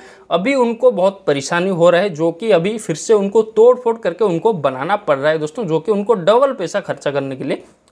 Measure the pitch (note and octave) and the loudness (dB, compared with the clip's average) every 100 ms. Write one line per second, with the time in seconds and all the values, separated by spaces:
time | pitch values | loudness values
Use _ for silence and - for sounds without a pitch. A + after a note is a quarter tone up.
0 | - - - E3+ G#3+ C#4 A#3 A3+ B3+ G3+ | -18 -18 -4 -2 0 0 0 2 0 2
1 | F#3+ G3 - C#3 - - F#3 F3 E3+ E3+ | -2 -2 -2 -2 -2 -2 -2 2 4 4
2 | G3+ D3+ E3 E3 A3+ F3+ F3+ A3 - D#3 | 0 -2 -4 -2 0 2 2 -4 -6 -6
3 | - G#3+ G3 A3 A3 - A#3+ B3 A#3 A3+ | 0 2 2 0 0 4 4 4 0 -2
4 | F#3 E3+ G#3+ E3 A3 F3+ C3+ C3 D#3 G3+ | -4 -2 -2 0 0 0 -2 -2 -4 -4
5 | - C#3 D3 D#3+ D3+ - F#3+ D#3+ F#3 G3+ | 0 0 0 -2 -4 -6 -4 -2 -2 -2
6 | G3+ A3 E3 A#3 C#4 B3 E3 G3+ - - | 0 0 4 4 2 -2 -4 -6 -6 -6
7 | D3 C#3 C3+ C3+ C3+ E3+ - _ _ | -4 -4 -6 -8 -8 -8 -10 _ _